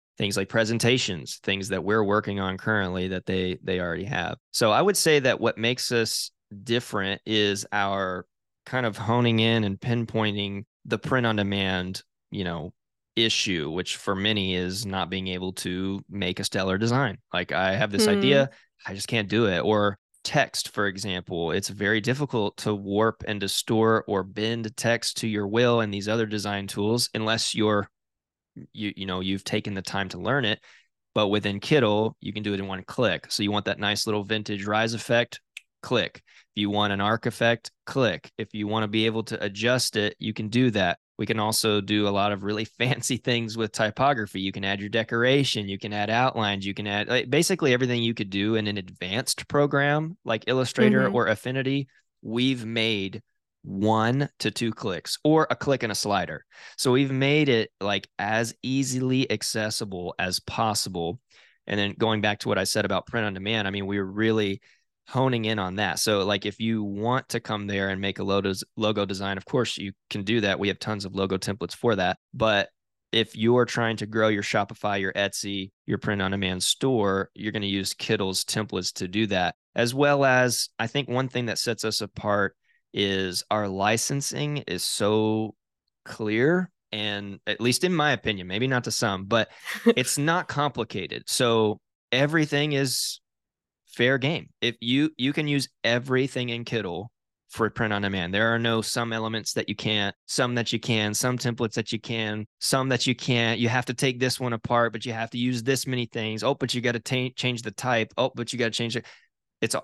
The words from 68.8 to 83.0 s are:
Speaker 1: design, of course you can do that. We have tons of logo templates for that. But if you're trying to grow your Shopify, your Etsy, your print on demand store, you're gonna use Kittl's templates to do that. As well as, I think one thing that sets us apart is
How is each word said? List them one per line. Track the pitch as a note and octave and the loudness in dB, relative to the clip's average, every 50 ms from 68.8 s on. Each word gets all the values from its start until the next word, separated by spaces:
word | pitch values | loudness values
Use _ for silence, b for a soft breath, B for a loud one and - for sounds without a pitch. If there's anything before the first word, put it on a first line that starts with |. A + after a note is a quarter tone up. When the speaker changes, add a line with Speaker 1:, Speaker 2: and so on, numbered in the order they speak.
| G#2+ G#2+ G#2+ G#2 G2+ | 0 0 2 0 0
Speaker 1:
design, | F#2+ G2+ F#2+ G2+ G2 G2 | -2 -2 -4 -4 -4 -4
of | F#2+ - | -6 -6
course | - - C3 A#2 - - | -2 0 0 0 0 -2
you | - G2+ G2 - _ _ - | -6 -8 -10 -10 _ _ -10
can | - G#2 G2 | -8 -6 -2
do | G2 A#2 A#2+ | 0 2 2
that. | G2+ G2 F#2+ D2+ | 2 2 2 2
We | G2+ G2+ | 0 0
have | F#2 - | -2 -2
tons | - A2+ G#2+ G2+ G2 | -4 -4 -4 -4 -6
of | F#2 - | -4 -2
logo | G2 G2 F2+ F#2+ | -2 0 0 0
templates | F#2 - - G2 - - - - | -2 -2 -4 -4 -4 -6 -8 -6
for | - - A#2+ A2 | -2 0 0 2
that. | F#2+ F2+ F2+ F#2+ - _ _ - | 2 2 0 -2 -4 _ _ -6
But | B2+ A2+ A2 G#2 G2+ F#2+ - _ _ _ _ _ _ _ _ - | -2 0 2 2 2 0 -2 _ _ _ _ _ _ _ _ 0
if | A2+ A2 - - | 0 0 0 -2
you're | A2 A2 A#2 A#2+ B2 A#2+ | 0 2 4 4 4 4
trying | A#2 - B2+ A#2 A2+ A2 G2+ | 2 0 0 0 0 0 -2
to | G#2+ | -4
grow | G#2 A2+ A2+ A2 A2 | -4 0 2 2 4
your | G#2+ G2+ G2+ | 2 2 0
Shopify, | - - G#2+ G2+ G2 G#2+ - - G#2 G2+ G2+ | 0 0 0 0 -2 -4 -6 -4 -2 -2 0
your | G2 F#2+ - | -2 -2 0
Etsy, | G2 G2+ F#2+ - - - G2+ G2 G2 F#2+ G2 - _ _ | 0 -2 -2 -2 -4 -6 -6 -4 -6 -6 -8 -12 _ _
your | - A2+ - | -4 -4 -2
print | - A2 G#2 G2+ F#2+ | 0 0 0 0 0
on | F#2+ | 0
demand | F#2+ G2 G2 F#2 F#2 F#2 - | 0 0 0 -2 -2 0 0
store, | - - - C3+ C3+ C3 A2 G2+ G2 F#2+ G2 F#2+ - _ | -2 0 0 0 2 2 2 2 2 2 0 -2 -4 _
you're | - G#2+ G#2+ G#2 | -8 -6 -6 -4
gonna | A2 G2+ | -2 -2
use | G2 G2 G2 F#2 - - | -2 -2 -2 -2 -4 -6
Kittl's | - - - A2+ G2 G2+ F#2+ F#2 - - | -6 -2 -2 0 0 0 -2 -2 -4 -4
templates | - - A#2 G#2+ - G2 F2+ F2+ - - | -2 -4 -4 -4 -4 -4 -4 -4 -4 -6
to | - F#2+ F2+ | -6 -8 -4
do | F2+ G#2+ A2+ | -2 -2 0
that. | G#2 G2 F#2 F2 E2+ - _ _ _ _ | 0 0 0 0 0 -2 _ _ _ _
As | A#2+ A#2+ A#2 B2+ | 0 0 0 2
well | C3+ D3 C#3+ C#3+ C#3 C#3 | 2 4 4 4 4 4
as, | C3 B2+ B2+ B2+ B2 A#2 - - - _ - | 4 6 4 4 4 2 0 -2 -4 _ -6
I | A2+ | -6
think | A2+ - D3 C3 A#2+ | -4 -2 -4 -4 -2
one | A#2+ B2+ C3 B2+ | -2 -2 -2 -2
thing | - B2+ B2 | -2 -4 -4
that | A2+ - - | -2 -2 -2
sets | - B2 A2+ - - | -2 -2 -2 -2 -4
us | A2 G#2+ - | -4 -2 -4
apart | G#2 F#2+ - - - G#2 G2+ G2+ G2 F#2+ - _ _ _ _ _ _ _ - | -4 -6 -8 -6 -2 0 2 2 2 0 -2 _ _ _ _ _ _ _ -2
is | F#2+ | 0